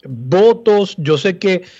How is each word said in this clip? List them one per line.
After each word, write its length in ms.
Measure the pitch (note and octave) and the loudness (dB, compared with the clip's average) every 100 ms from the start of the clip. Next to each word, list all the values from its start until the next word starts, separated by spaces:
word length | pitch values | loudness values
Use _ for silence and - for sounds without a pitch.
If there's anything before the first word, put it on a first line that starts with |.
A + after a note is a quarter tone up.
votos? 920 | C3+ A#2+ B2+ F3 A3+ A#3 A3+ G#3 G3 - | -16 -12 -2 4 4 4 2 0 0 -4
Yo 200 | C#3+ D3+ | -2 0
sé 220 | G3+ F3+ | -2 -2
que, 240 | G3 F3+ F3+ - | -2 -2 -6 -20